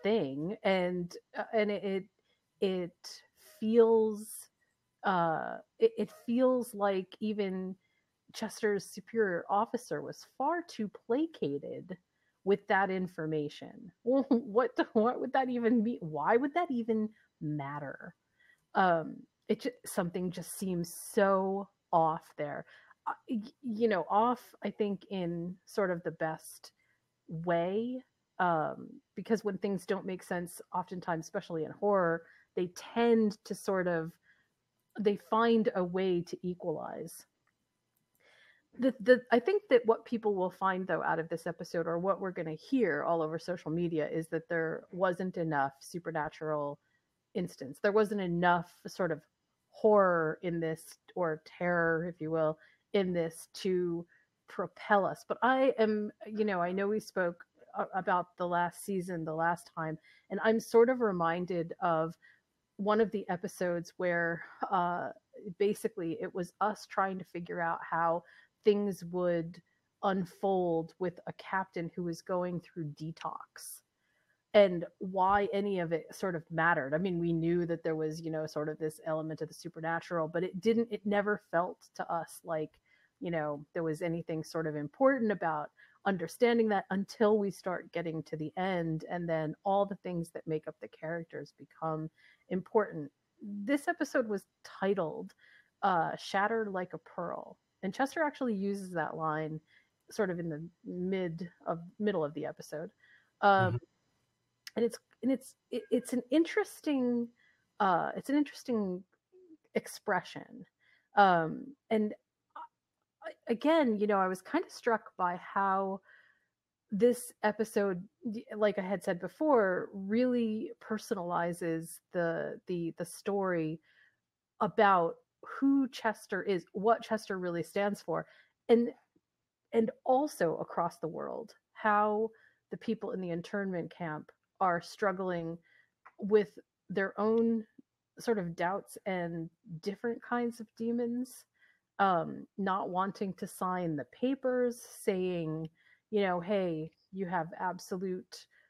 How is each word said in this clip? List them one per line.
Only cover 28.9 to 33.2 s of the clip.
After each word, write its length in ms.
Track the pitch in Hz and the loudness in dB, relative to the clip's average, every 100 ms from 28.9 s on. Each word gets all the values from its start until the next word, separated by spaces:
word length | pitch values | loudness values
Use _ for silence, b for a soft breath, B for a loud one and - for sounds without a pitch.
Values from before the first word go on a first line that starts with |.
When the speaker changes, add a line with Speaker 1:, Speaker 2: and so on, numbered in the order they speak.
| - _ | -20 _
Speaker 1:
because 300 | - 185 220 | -10 -2 0
when 140 | 208 190 | 0 -2
things 280 | 202 185 - | -2 -2 -2
don't 200 | 190 185 | -4 -4
make 160 | 185 | -8
sense, 380 | - 180 175 - - | -6 -6 -6 -12 -8
oftentimes, 520 | 185 175 180 180 160 160 | -6 -6 -6 -4 -4 -4
especially 380 | 202 - 165 | -8 -6 -6
in 60 | 151 | -6
horror, 520 | - 208 196 170 170 b b b - | -2 2 4 4 0 b b b -4
they 120 | 180 - | -4 -6
tend 640 | - 233 233 226 | -4 2 6 6